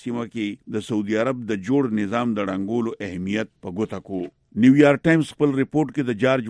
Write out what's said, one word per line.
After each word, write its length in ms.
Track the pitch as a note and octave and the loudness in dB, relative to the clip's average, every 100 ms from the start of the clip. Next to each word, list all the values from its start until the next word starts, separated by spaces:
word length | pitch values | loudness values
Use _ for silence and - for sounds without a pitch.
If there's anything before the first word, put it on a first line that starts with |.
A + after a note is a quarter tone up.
سیمه 240 | B2 A#2+ A2+ | -8 -8 -6
کې 480 | A#2 G#2 G2 - A2 | -6 -6 -8 -8 -8
د 100 | - | -2
سعودي 320 | G#2+ G2+ G#2+ | -2 0 0
عرب 240 | A#2 B2+ A2 | 0 -2 -4
د 180 | G#2 F#2 | -4 0
جوړ 260 | C#3 C3 G#2+ | 0 2 0
نظام 340 | G2+ A#2 A#2+ G#2 | -2 -2 -2 -2
د 140 | G2 | -2
ړنګولو 580 | F#2+ G2 A#2+ A2+ - G2+ | -4 -2 -2 -4 -6 -10
اهمیت 480 | F2+ F#2+ G#2+ G#2+ _ | -8 -4 -4 -4 _
په 180 | F#2+ F2+ | -10 -6
ګوته 260 | G#2+ G2 - | -6 -6 -8
کو. 160 | F#2 F2 - _ G2+ | -6 -8 -12 _ 4
نیویارک 420 | B2 C#3+ C#3+ C#3 | 6 8 6 6
ټایمز 260 | D3+ E3 C#3+ | 2 2 0
خپل 200 | - D3 C3+ | 0 0 0
ریپورت 340 | C3 D3 C#3 C3 | 0 -2 -2 -2
کې 120 | B2 | -4
د 80 | G#2 | 0
جارج 260 | B2+ C3+ A2 | 2 0 0